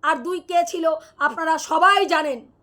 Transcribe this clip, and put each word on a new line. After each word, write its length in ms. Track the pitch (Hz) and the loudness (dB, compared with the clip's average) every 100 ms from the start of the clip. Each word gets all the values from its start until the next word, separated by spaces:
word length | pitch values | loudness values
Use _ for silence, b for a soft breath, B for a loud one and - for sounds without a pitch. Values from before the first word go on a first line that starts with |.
আর 140 | 294 311 | 0 -2
দুই 240 | 240 359 | -2 -8
কে 220 | - 349 339 | -2 0 0
ছিল 260 | 359 320 311 B B | 0 -2 -2 B B
আপনারা 400 | 294 240 320 320 | -2 -2 -2 -2
সবাই 480 | - 311 370 403 349 | 0 2 4 4 2
জানেন। 480 | 320 302 254 214 _ | 0 -2 -6 -12 _